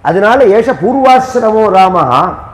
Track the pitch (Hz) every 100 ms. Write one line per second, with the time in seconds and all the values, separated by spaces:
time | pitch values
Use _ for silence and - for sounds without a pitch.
0 | - 175 208 262 240 208 226 247 190 277
1 | 262 254 254 240 220 220 214 190 185 180
2 | 139 127 180 156 -